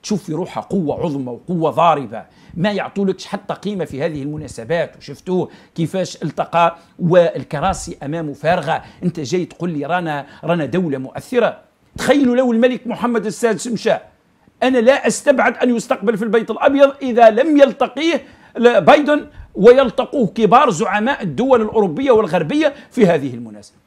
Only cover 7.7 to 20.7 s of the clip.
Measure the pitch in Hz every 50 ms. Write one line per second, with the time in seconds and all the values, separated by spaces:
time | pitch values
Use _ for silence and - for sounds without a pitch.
7.7 | 180 - - 165 - _ 147 139 151 170 165 147 135 - - 156 180 180 147 151
8.7 | 156 135 - - - - - 180 175 170 147 120 180 180 170 - - _ 165 180
9.7 | 165 143 143 139 170 180 175 160 147 143 135 - - - - 151 170 180 151 131
10.7 | 113 180 185 160 135 131 131 127 - 143 - - - 240 220 170 - - _ _
11.7 | _ _ _ _ _ - - - 262 285 285 247 240 247 262 247 233 226 240 254
12.7 | 254 196 - 233 214 - 208 240 233 233 - 214 175 - 233 233 214 165 - 247
13.7 | 233 185 - 220 160 113 - - _ _ _ _ _ _ _ _ _ _ - 262
14.7 | 262 247 220 240 277 277 - - 196 - - 285 285 247 202 240 233 - - 247
15.7 | 240 226 - - 262 - 196 214 240 175 226 226 196 233 220 208 220 - - -
16.7 | 277 277 285 277 277 - 277 254 226 233 233 220 214 220 277 330 302 285 277 262
17.7 | 208 - 254 214 - - 311 330 330 254 - - - _ _ _ _ - 226 240
18.7 | 240 202 165 - 269 311 294 294 302 294 - - - - - - _ 214 185 233
19.7 | 247 262 269 233 - - 240 - - 294 240 180 - - 226 190 220 254 302 269